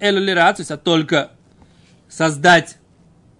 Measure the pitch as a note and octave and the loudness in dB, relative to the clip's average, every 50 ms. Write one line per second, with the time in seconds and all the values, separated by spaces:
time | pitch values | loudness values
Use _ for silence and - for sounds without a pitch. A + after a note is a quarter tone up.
0 | G3+ G#3 G3+ F#3+ G3 G3 F#3 F3 E3 F#3 G#3 - D#3+ - D#3 D3 - F3+ E3+ D#3+ | -2 -2 0 0 -2 -2 0 2 2 2 0 -2 -6 -12 -12 -6 -2 0 0 0
1 | D#3 D3 E3 D3 C3+ - _ _ _ _ _ _ - _ _ _ _ _ _ _ | 0 0 -2 -2 -2 -4 _ _ _ _ _ _ -20 _ _ _ _ _ _ _
2 | _ _ - - D#3+ D#3+ D3+ C#3 D3 F3 F3 E3 - - - _ _ _ _ _ | _ _ -8 -4 -4 -4 -2 0 2 4 4 4 2 -2 -10 _ _ _ _ _
3 | _ _ _ _ _ _ _ _ | _ _ _ _ _ _ _ _